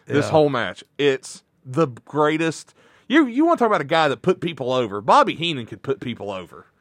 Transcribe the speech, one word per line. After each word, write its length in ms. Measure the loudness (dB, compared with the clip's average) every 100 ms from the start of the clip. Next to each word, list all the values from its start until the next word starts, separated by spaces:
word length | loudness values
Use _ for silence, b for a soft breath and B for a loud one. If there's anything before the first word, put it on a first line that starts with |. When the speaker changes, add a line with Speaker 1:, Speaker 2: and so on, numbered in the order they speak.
| b
Speaker 1:
this 180 | -2
Speaker 2:
Yeah. 60 | 2
Speaker 1:
whole 180 | 2 2
match. 340 | 0 -4 -8 -12 -2
It's 460 | 0 0 -4 -20 _ _ -8
the 200 | -2 -2
greatest. 880 | -4 -8 0 0 2 -2 -4 -10 _ b b b
You, 180 | 2 2
you 180 | 2
wanna 140 | 2 2
talk 80 | 2
about 160 | 0
a 20 |
guy 240 | 0 2 2
that 140 | 0
put 180 | 0 0
people 320 | -2 -6 -2
over. 300 | 0 0 -2
Bobby 320 | 2 4 4
Heenan 320 | 0 -4 -6 -8
could 160 | -10
put 180 | -6 -6
people 300 | -6 -8 -8
over. 340 | -8 -10 -18 -20 _